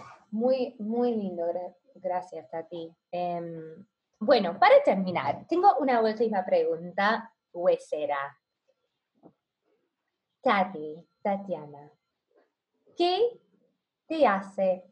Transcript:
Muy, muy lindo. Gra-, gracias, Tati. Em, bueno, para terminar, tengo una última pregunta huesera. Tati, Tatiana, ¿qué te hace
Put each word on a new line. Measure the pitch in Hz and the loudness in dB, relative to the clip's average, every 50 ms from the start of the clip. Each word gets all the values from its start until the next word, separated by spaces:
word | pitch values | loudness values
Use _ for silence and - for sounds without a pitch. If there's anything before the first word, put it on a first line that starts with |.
| - - - - _ - | -10 -16 -20 -20 _ -10
Muy, | - 214 233 254 262 262 247 - - - | -4 0 2 2 2 2 0 -4 -6 -8
muy | 208 214 226 240 247 240 233 | -8 -4 -2 0 0 0 0
lindo. | 220 202 185 175 170 170 | -2 -4 -4 -4 -4 -4
Gra-, | 170 165 180 180 185 - _ _ _ - | -4 -4 -4 -6 -10 -14 _ _ _ -16
gracias, | - 190 185 180 180 180 - - 160 156 - | -10 -6 -4 -4 -4 -6 -8 -14 -16 -14 -12
Tati. | - 165 165 - 175 170 165 165 165 _ _ - | -10 -10 -10 -10 -10 -12 -12 -12 -16 _ _ -8
Em, | - 175 175 175 175 175 170 170 165 160 160 160 160 170 - _ _ _ _ _ _ - | -6 -4 -4 -4 -4 -6 -6 -8 -10 -12 -12 -14 -16 -20 -20 _ _ _ _ _ _ -4
bueno, | 214 214 285 233 202 170 - - | 2 4 4 4 4 0 0 4
para | 359 403 523 554 571 | 6 8 8 6 6
terminar, | 302 214 190 190 185 175 160 - 143 - - - - | 4 0 0 0 -2 -2 -2 -2 -2 -4 -4 -4 -4
tengo | 339 359 370 403 359 269 | 0 4 4 4 4 4
una | 294 262 247 233 | 2 2 2 2
última | 220 220 214 220 240 220 214 190 185 | 2 0 0 0 0 0 0 -2 0
pregunta | 196 190 170 160 160 165 165 175 180 175 196 196 208 220 - - - _ _ _ _ | 2 2 2 2 2 -2 -4 -6 -8 -2 0 2 2 2 0 -4 -10 _ _ _ _
huesera. | - 175 175 185 170 170 - - - 151 151 139 143 139 139 139 139 _ _ _ _ _ _ _ _ _ _ _ _ _ _ _ _ _ _ - _ _ _ _ _ _ _ _ _ _ _ _ _ _ _ _ _ _ _ _ _ _ | -8 -2 2 2 2 2 0 -4 -4 -4 -2 -2 -4 -4 -6 -8 -12 _ _ _ _ _ _ _ _ _ _ _ _ _ _ _ _ _ _ -20 _ _ _ _ _ _ _ _ _ _ _ _ _ _ _ _ _ _ _ _ _ _
Tati, | - 262 214 196 185 - - 156 151 156 156 175 170 _ _ _ | 2 2 4 4 2 0 -4 -10 -10 -12 -12 -14 -18 _ _ _
Tatiana, | - 208 196 196 196 190 175 151 151 147 143 143 147 - _ _ _ _ _ _ _ _ _ _ _ _ _ _ _ _ _ _ _ _ _ | -4 -4 -4 -4 -4 -8 -8 -8 -10 -14 -18 -18 -20 -20 _ _ _ _ _ _ _ _ _ _ _ _ _ _ _ _ _ _ _ _ _
¿qué | - 339 349 359 381 466 480 466 - _ _ _ _ _ _ _ _ _ _ _ _ _ | 0 0 2 2 2 0 0 -2 -6 _ _ _ _ _ _ _ _ _ _ _ _ _
te | - 320 320 285 | -6 0 4 4
hace | 220 196 196 196 - - - 190 190 180 185 - - | 4 4 2 -4 -6 -4 -2 0 0 0 -2 -6 -12